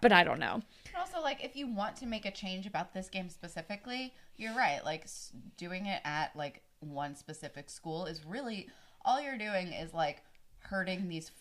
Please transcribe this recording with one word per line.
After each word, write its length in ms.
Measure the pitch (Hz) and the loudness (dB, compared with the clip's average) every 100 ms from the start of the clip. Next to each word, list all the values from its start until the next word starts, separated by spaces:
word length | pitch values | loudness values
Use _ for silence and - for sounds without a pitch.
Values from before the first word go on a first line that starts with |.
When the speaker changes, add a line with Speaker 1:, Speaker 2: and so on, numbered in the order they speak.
Speaker 1:
But 120 | 240 | 10
I 120 | 185 | 12
don't 140 | 170 135 | 10 6
know. 160 | 131 | 2
Speaker 2:
And 420 | 147 - - - 349 | 0 -4 -12 -8 -4
also, 220 | 370 370 | -4 -2
like, 240 | 294 269 | -2 -2
if 120 | 262 269 | -6 -6
you 100 | 277 | -4
want 240 | 202 208 - | -2 -2 -4
to 100 | 240 | -6
make 180 | 220 202 | -4 -4
a 40 | |
change 360 | 196 190 185 196 | -4 -4 -4 -2
about 260 | 160 180 | -2 -2
this 140 | 190 185 | -6 -4
game 200 | 190 180 | -4 -6
specifically, 840 | - 170 170 165 202 247 247 254 - - - | -8 -8 -8 -6 -8 -6 -6 -6 -10 -18 -8
you're 180 | 220 | -2
right. 260 | 233 214 143 | 4 4 4
Like, 180 | - 160 | 0 -4
s-, 280 | - - - - - - | -6 -12 -12 -14 -16 -10
doing 300 | 175 185 202 | -6 -4 -2
it 140 | 190 | -2
at, 300 | 147 151 151 151 | 0 0 0 -2
like, 260 | 147 - - _ | -6 -6 -20 _
one 340 | 151 139 143 143 | -8 -4 -4 -6
specific 540 | - 156 151 143 143 | -12 -10 -10 -12 -14
school 360 | - 165 160 180 | -10 -6 -4 -4
is 180 | 165 | -6
really, 440 | 156 226 254 202 - - - - | -8 -6 -4 -6 -8 -16 -20 -2
all 160 | - 262 | 2 2
you're 180 | 285 247 | 2 -4
doing 300 | 214 196 180 | 0 0 0
is, 200 | 120 160 | -4 -4
like, 280 | 165 151 147 - - - - | 0 0 0 -10 -20 -20 -18
hurting 500 | - 196 185 185 185 | -4 -2 0 0 0
these 220 | 160 160 - | -2 -6 -8